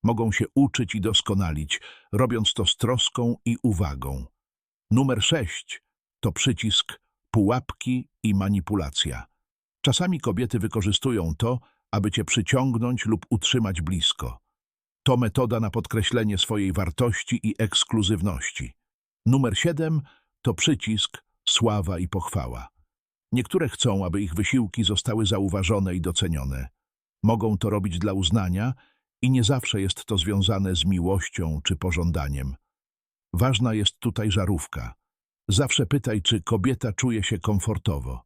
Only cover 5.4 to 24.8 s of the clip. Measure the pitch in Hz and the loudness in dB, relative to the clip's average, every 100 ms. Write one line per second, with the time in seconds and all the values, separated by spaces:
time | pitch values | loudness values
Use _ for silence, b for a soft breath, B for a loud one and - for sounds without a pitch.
5.4 | 95 - - - _ _ _ _ 107 80 | -2 -6 -12 -18 _ _ _ _ -4 0
6.4 | 139 104 113 101 - - _ _ _ 113 | 0 0 0 0 -2 -8 _ _ _ 2
7.4 | 101 123 - - - 127 - _ 113 98 | 4 2 -2 -10 -4 -4 -4 _ 0 2
8.4 | 95 101 85 104 76 - - 60 - _ | 2 0 2 -2 -2 -4 -4 -6 -12 _
9.4 | _ _ _ _ - 127 180 170 120 95 | _ _ _ _ 0 0 0 0 0 -2
10.4 | 123 120 104 113 98 101 135 113 82 78 | 0 0 0 0 0 0 0 0 -2 0
11.4 | 113 123 b b b 104 101 - 104 - | 0 -2 b b b 0 0 0 0 0
12.4 | 104 131 135 113 120 123 - 110 - 110 | 2 2 2 0 0 -2 0 -2 0 -2
13.4 | - 131 107 87 80 92 - - 65 58 | 2 2 2 0 -2 0 0 -2 -6 -10
14.4 | _ _ _ _ _ _ - 123 117 113 | _ _ _ _ _ _ 2 4 2 2
15.4 | 120 117 110 117 - 113 98 117 110 98 | 0 0 0 -2 -2 0 2 2 0 0
16.4 | - 107 98 95 90 - 120 101 - 120 | 0 0 0 0 -2 0 0 0 -2 -2
17.4 | 110 - 107 - - 110 98 107 98 71 | 0 0 0 0 0 0 2 2 0 -2
18.4 | - - 58 - _ _ _ _ - 135 | -6 -8 -12 -12 _ _ _ _ 2 4
19.4 | 127 98 170 151 160 156 123 b b _ | 4 2 0 0 0 -2 -4 b b _
20.4 | - 87 - 135 - 107 - - _ _ | -4 0 2 0 0 -2 -2 -8 _ _
21.4 | - - 113 104 90 90 90 95 82 - | -2 2 2 2 0 -2 -4 -4 -4 -4
22.4 | 62 58 - _ _ _ _ _ _ 123 | -6 -8 -12 _ _ _ _ _ _ -2
23.4 | 120 190 151 - 120 98 92 90 101 80 | 0 0 -2 0 0 0 0 -2 -2 -2
24.4 | 101 131 107 - | 0 0 0 0